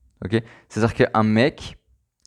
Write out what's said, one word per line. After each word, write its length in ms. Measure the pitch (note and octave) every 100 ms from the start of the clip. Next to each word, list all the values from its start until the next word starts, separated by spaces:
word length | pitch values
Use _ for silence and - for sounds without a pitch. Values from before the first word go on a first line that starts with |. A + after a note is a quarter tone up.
| _ _
Ok ? 180 | F#2 A2+ - - _
C'est-à-dire 240 | A2 A2
qu'un 300 | - B2 A2
mec 560 | G#2+ A2 A#2+ - - - _ _ _ _